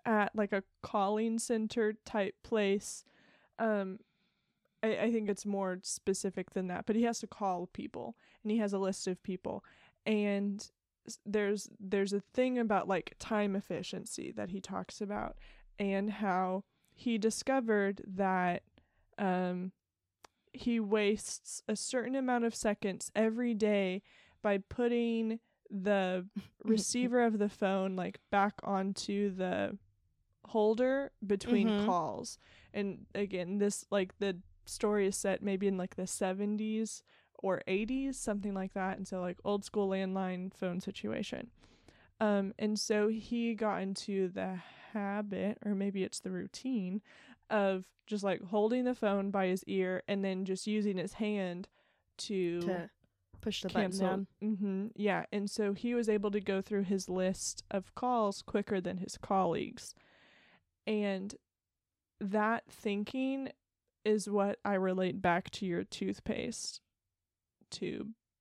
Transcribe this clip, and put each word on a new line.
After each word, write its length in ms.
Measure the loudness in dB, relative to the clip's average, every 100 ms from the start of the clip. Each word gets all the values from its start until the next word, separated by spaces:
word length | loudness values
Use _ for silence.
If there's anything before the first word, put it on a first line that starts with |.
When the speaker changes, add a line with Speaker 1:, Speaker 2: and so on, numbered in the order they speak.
| 0
Speaker 1:
at, 300 | 2 2 0
like, 180 | 0
a 100 | 0 -4 _
calling 580 | -4 0 2 2 0 0
center 540 | 0 0 0 2 0 0 -4
type 300 | -2 -2 -4
place. 600 | -2 2 4 2 0 -12 -16 _ _ _ _ -2
Um, 400 | 0 0 -2 -8 _ _ _ _ _ _ _ _
I, 160 | 0 2
I 140 | 2
think 180 | 2 0
it's 160 | -2 -2
more 340 | -2 -2 -2
specific 680 | -6 -4 -2 -2 -2 -4 -4
than 160 | -4 -4
that, 180 | -2 0
but 100 | 2
he 80 |
has 160 | 2 0
to 80 | -6
call 400 | -4 -2 -2 -4
people, 480 | -8 -10 -8 -10 -12 _ _
and 80 | -2
he 60 | 0
has 140 | 2
a 60 | 2
list 280 | 0 -2 -4
of 140 | -4
people. 400 | -6 -6 -4 -6 -10 -20 -20 _ 0
And 600 | 2 2 2 0 -4 -8 _ _ _ -16
s-, 120 | -12 -2
there's, 440 | 2 2 0 -4 -14
there's 340 | -2 0 2
a 60 | 0
thing 380 | -2 0 2 2
about, 280 | 2 2 2
like, 280 | 0 -2 -8
time 360 | -2 0 2 0
efficiency 760 | -2 -6 -6 -8 -8 -8 -8
that 160 | -6 -6
he 120 | -6
talks 400 | -6 -6 -6 -6
about, 360 | -6 -4 -6 -8 -18 -20 -14 -4
and 300 | 0 0 0
how 540 | 0 0 2 0 -2 -6 _ _
he 240 | -6 -2 2
discovered 840 | 2 0 0 2 4 4 4 0 -6
that, 560 | 0 2 4 2 0 -4 _ _ _ _ -2
um, 540 | 2 2 2 -2 -4 -8 _ _ _ _ -20 _ _ -4
he 240 | 0 2
wastes 840 | 4 4 4 2 -2 -10 -10 -8 -4
a 80 | -4
certain 400 | -2 -2 0 0
amount 300 | 2 2 2
of 80 |
seconds 580 | 0 0 0 -2 -4 -4 2
every 400 | 2 2 0 2
day 480 | 4 4 2 -2 -6 -20 -20 _
by 160 | 0 0
putting 800 | 0 0 2 4 2 2 0 -4 _ _ -10
the 560 | -2 2 4 2 0 -4 -10 -12
Speaker 2:
<laughs> 180 | -4
Speaker 1:
receiver 600 | 2 2 2 0 2 4
of 160 | 4 4
the 100 | 0
phone, 460 | 0 2 2 0 -2
like, 240 | -4 -6 _
back 240 | 4 4 0
onto 720 | -2 0 0 -4 -2 0 0
the 440 | 0 -2 0 -2 -4 _ _ _ _ _ _ -2
holder 680 | 2 4 4 4 2 -2 -6 -2
between 440 | 0 4 4 4
Speaker 2:
Mm-hmm. 160 | 4 2
Speaker 1:
calls. 520 | 2 0 -4 -8 -12 -20 -20 -10
And 320 | -4 -4 -6 -8 -4
again, 420 | -4 -4 -2 0
this, 280 | 2 0 0
like, 300 | 0 0 -2
the 180 | -2 -4 -8 -20 -14
story 420 | -2 2 4 2
is 100 | 2
set 240 | 0 0
maybe 260 | 0 0 0
in, 100 | 0
like, 180 | -4 -6
the 100 | -6
seventies 960 | -2 0 0 0 0 0 0 -2 -6 -16 _ _ -6
or 240 | -2 0 0
eighties, 540 | -2 0 -2 -2 -4
something 340 | -4 -2 -2
like 200 | -4 -4
that. 240 | -2 -2 -4
And 100 | -6
so, 140 | -4
like, 180 | -4 -4
old 220 | -2 -2 0
school 240 | 0 2
landline 640 | 2 0 0 -2 -4 -6
phone 260 | -4 -4 -2
situation. 680 | -4 -6 -4 -4 -4 -6 -8 -16 -20 _ -20 -20 -14 0
Um, 320 | 2 4 0 0
and 200 | 0 0
so 280 | 2 4 4
he 480 | 0 -2 0 0 0
got 260 | 0 0
into 460 | -2 -4 -2 0 0
the 300 | 0 -4 -6 -10 -18 -8
habit, 640 | -4 -2 -2 -4 -2 -2 -2 -2
or 80 |
maybe 300 | 0 0 0
it's 160 | -2 -4
the 120 | -6
routine, 720 | -4 -6 -6 -2 0 0 -4 -6 -18 -20 -18 -2
of 360 | 2 2 0 -4 _ -6
just, 180 | -2
like, 180 | 0 -2
holding 400 | 0 2 4 4
the 100 | 2 2
phone 360 | 2 2 2
by 160 | 2 2
his 160 | 2 0
ear 380 | 0 0 0 -2
and 160 | 0
then 220 | 0 0 -2
just 220 | -2 0
using 300 | 2 2 0
his 160 | -2
hand 540 | -2 -2 0 -2 -4 -10 _ _ _ _ -10
to 440 | -4 0 0 0 -2
Speaker 2:
To 240 | -2 -6 _ _ _ _ -8
push 200 | -6 -4
the 60 | -2
button 120 | 0
Speaker 1:
cancel. 240 | 0 2 0
Speaker 2:
down. 200 | 0 -4 -4
Speaker 1:
Mm-hmm. 440 | -2 0 0 -2 -4 -2
Yeah. 300 | 0 0 -2
And 180 | -4 -2
so 240 | 0 0
he 200 | 0 0 0
was 120 | 2
able 220 | 2 2
to 100 | 0
go 200 | 0 -2
through 220 | 0 0
his 260 | 2 0 0
list 540 | 0 0 0 -4 -8 -6
of 220 | -6 -6 -4
calls 460 | 0 2 2 0
quicker 380 | -2 -2 0 -2
than 180 | -2 -4
his 200 | -6 -8
colleagues. 760 | 0 2 2 0 -4 -8 -16 -18 _ _ -20 -20 -20 _ _ _ -2
And 480 | 0 0 -2 -6 -10 _ _ _ _ _ _ _ -8
that 440 | -2 2 2 0 -4
thinking 800 | -6 -2 -2 -2 -2 0 -2 -6 -10 _ _ _ _ 2
is 240 | 2 4
what 300 | 2 2 0 0
I 80 | 2
relate 460 | 2 2 2 2
back 280 | 2 2 0
to 140 | -4 -2
your 180 | -2
toothpaste 1000 | -2 -2 -2 -2 -4 -2 -4 -6 -8 -10 _ _ _ _ _ _ _ _ -16
tube 400 | -8 -6 -4 -8 -12 _ _